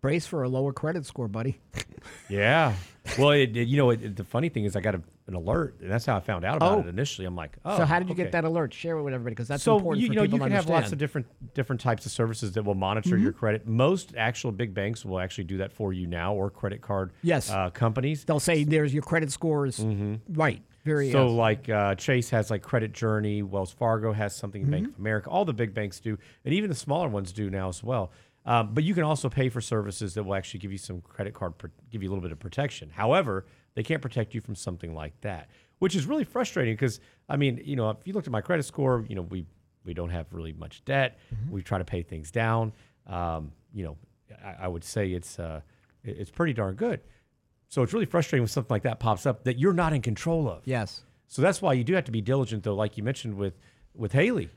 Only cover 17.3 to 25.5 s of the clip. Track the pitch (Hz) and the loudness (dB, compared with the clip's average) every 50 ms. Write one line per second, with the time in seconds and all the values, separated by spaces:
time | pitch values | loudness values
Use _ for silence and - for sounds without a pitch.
17.3 | 170 139 - - 101 95 95 90 - - 123 113 110 120 123 143 156 143 - - | 2 2 0 0 0 0 0 -2 0 2 2 2 2 2 0 0 -2 -2 0 0
18.3 | 160 147 - - 170 156 147 147 156 156 151 147 131 147 143 - - 165 160 139 | 0 2 4 4 4 4 4 4 4 4 4 4 0 -2 0 2 2 2 2 0
19.3 | 139 - - 165 156 147 139 135 120 - 110 110 107 101 104 104 104 110 - - | -4 -2 0 2 2 2 2 0 0 0 0 0 0 0 0 -2 -2 -4 -6 -6
20.3 | 175 151 156 147 - - - _ _ _ _ 151 151 147 143 135 123 139 135 123 | 0 2 2 2 2 0 -8 _ _ _ _ 0 2 2 2 4 6 6 6 6
21.3 | 117 117 113 110 110 - - - 110 104 101 101 98 95 - - 135 127 117 - | 6 6 6 4 4 2 0 0 2 2 4 2 2 0 2 2 2 2 2 2
22.3 | - 113 104 - 113 101 - - - 123 110 107 104 - 117 110 107 107 107 104 | 2 0 2 2 -2 -4 -2 0 0 0 0 0 -4 -2 0 2 2 2 2 0
23.3 | 104 104 104 95 95 101 95 90 - _ 123 113 113 110 107 113 107 107 107 101 | 0 -2 -2 -2 -2 -2 -2 -4 -4 _ 0 2 2 2 2 0 0 0 -2 -2
24.3 | - - - 101 95 104 95 135 147 151 196 262 - - 98 110 110 107 95 - | -4 -6 -10 -8 -6 -2 0 0 2 0 -2 -4 -6 -6 -2 0 0 0 -2 0
25.3 | - 175 208 170 | 0 0 0 0